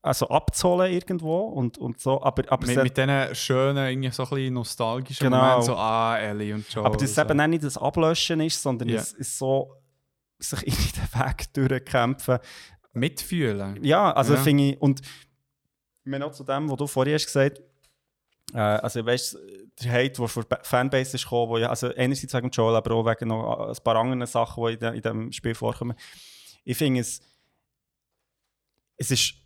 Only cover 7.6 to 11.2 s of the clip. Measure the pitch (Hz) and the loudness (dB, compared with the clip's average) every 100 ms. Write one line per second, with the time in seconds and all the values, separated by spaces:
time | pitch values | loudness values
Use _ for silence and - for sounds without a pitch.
7.6 | 147 - 135 170 160 165 - 165 156 - | -2 -4 -2 2 2 2 0 0 0 -2
8.6 | 143 123 117 113 104 - 131 - 131 135 | -2 -2 -2 -2 -4 -10 -10 -6 0 0
9.6 | - - _ _ _ _ _ _ - 147 | -2 -12 _ _ _ _ _ _ -10 -8
10.6 | - - - - - 123 | -4 0 -2 -2 -6 -2